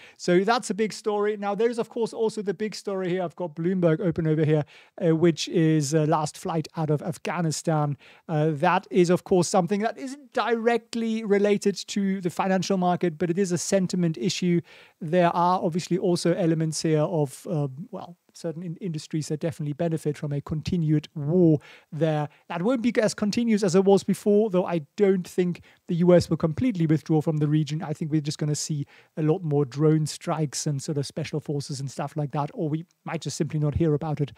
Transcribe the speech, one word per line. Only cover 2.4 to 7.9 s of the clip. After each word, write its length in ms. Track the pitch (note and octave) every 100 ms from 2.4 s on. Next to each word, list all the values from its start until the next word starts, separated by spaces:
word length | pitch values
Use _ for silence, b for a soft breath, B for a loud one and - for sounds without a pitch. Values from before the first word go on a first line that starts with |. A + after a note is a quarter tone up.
the 120 | G3
big 220 | F3+ A3 -
story 320 | - G3 F#3
here. 160 | F3+
I've 100 | F3
got 220 | - F3+ D3+
Bloomberg 440 | E3+ F#3+ F3 D#3+
open 260 | F#3 D#3+ D#3+
over 160 | D#3
here, 200 | D3+ D#3 D3 B B -
uh, 120 | F3 D#3+
which 320 | E3+ D#3 -
is, 460 | F#3+ D#3+ D#3 C#3
uh, 100 | D#3+ D3+
last 320 | D#3+ D3 -
flight 300 | F#3 E3 D3+ -
out 140 | D#3
of 120 | D3
Afghanistan. 960 | F#3+ - - E3 E3 D3+ - D#3 D3